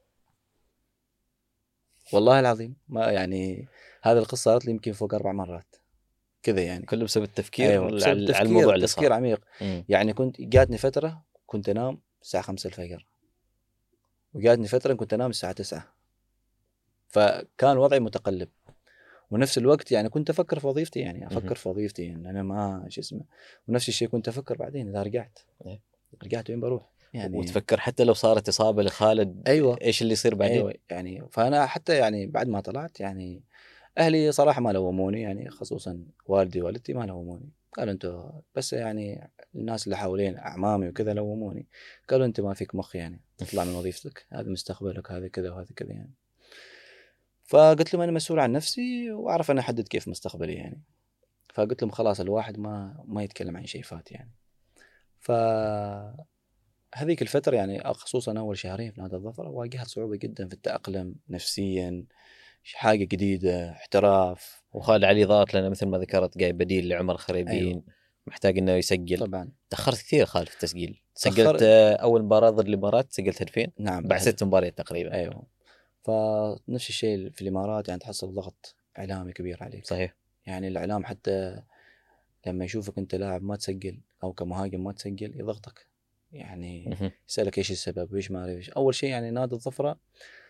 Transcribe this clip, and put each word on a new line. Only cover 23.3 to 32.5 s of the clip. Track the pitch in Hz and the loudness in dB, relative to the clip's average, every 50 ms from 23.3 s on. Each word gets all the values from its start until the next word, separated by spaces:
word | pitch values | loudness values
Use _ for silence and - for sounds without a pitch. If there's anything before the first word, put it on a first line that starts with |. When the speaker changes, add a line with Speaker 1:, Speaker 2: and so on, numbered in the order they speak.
| _ _ - - - _ - | _ _ -20 -20 -20 _ -6
Speaker 1:
ونفس | - 113 123 - - | -2 -2 -2 -2 -2
الشيء | 107 - 120 | -2 -2 -2
كنت | 113 - 117 110 | -2 -2 -2 -4
أفكر | 117 113 135 135 - 117 | -4 -8 -8 -6 -8 -8
بعدين | - - - 139 139 120 101 | -6 -8 -8 -8 -8 -8 -6
إذا | 98 101 98 | -6 -4 -4
رجعت. | 104 104 120 107 - _ - _ _ _ - - | -4 -4 -6 -6 -8 _ -20 _ _ _ -20 -16
Speaker 2:
إيه. | - 107 104 _ _ _ _ _ _ - - - | -16 -16 -16 _ _ _ _ _ _ -20 -16 -8
Speaker 1:
رجعت | 95 117 117 113 - | -6 -6 -6 -6 -6
وين | 117 120 | -6 -4
بروح؟ | 117 120 127 123 - _ _ _ _ _ - | -2 -2 -4 -4 -6 _ _ _ _ _ -10
يعني | 120 101 92 90 | -8 -8 -6 -4
Speaker 2:
وتفكر | 90 87 87 95 104 104 - - - | -4 -4 -2 -4 -4 0 0 0 0
حتى | - 123 123 - 123 | 0 -2 2 4 6
لو | 120 110 | 6 6
صارت | - - 110 113 107 104 107 | 6 6 6 6 4 2 0
إصابة | 110 - 110 110 107 104 101 | 2 2 2 4 4 4 2
لخالد، | 95 - - 107 110 110 110 104 95 90 95 - | 2 2 4 4 4 6 4 2 0 -2 -4 2
Speaker 1:
أيوة. | 127 139 156 147 127 120 120 | 4 4 4 4 4 2 2
Speaker 2:
إيش | - 117 110 - | 0 0 2 2
اللي | 117 113 110 | 2 0 0
يصير | 107 - 117 110 | 2 2 2 2
بعدين؟ | 98 101 107 120 | 4 2 4 4
Speaker 1:
أيوة، | - 101 98 - - _ - | 2 0 -2 -6 -10 _ -12
يعني | 87 87 90 92 92 - - - | -10 -10 -8 -10 -10 -12 -12 -6
فأنا | - 113 113 127 143 147 139 | -2 0 2 4 4 2 2
حتى | 127 - 175 - - 165 | 2 -2 -4 -2 0 2
يعني | 139 123 110 107 104 98 | 4 4 2 2 -2 -4
بعد | 85 76 113 117 | -2 -2 -2 -2
ما | 123 | 0